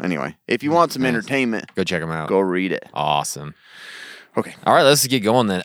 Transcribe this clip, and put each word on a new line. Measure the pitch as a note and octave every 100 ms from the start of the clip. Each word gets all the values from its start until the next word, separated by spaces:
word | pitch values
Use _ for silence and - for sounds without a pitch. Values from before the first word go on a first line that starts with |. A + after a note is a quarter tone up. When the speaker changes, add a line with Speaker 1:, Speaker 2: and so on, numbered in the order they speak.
Speaker 1:
anyway, | F#2 D#2 C2+ - -
if | A#2+
you | C#3+
want | E3+ E3
some | B2+
Speaker 2:
Nice. | C3
Speaker 1:
entertainment, | A#2 A2 C3+ B2 G#2+ -
Speaker 2:
Go | -
check | F2+ E2+
'em | D#2+
out. | D#2+ D2+
Speaker 1:
go | G2
read | F#2+ F2+ F#2
it. | - -
Speaker 2:
Awesome. | - D2+ D2 - C#2+ D2 - _ - - - - - - A2
Speaker 1:
Okay. | - - -
Speaker 2:
All |
right, | D3+
let's | C#3 D3 C3
get | C3
going | G#2 B2 G#2+
then. | F#2